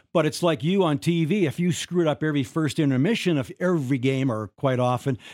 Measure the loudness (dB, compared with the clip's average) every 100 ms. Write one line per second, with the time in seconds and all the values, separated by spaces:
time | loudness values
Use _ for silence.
0 | _ 0 0 0 0 0 0 2 2 0
1 | 0 0 2 2 0 0 -2 -2 -4 0
2 | 0 0 -2 -2 -2 -2 -2 0 2 2
3 | 2 0 0 0 -2 -4 -2 0 0 0
4 | 0 0 0 -2 -6 _ 0 2 0 0
5 | -2 -4 -6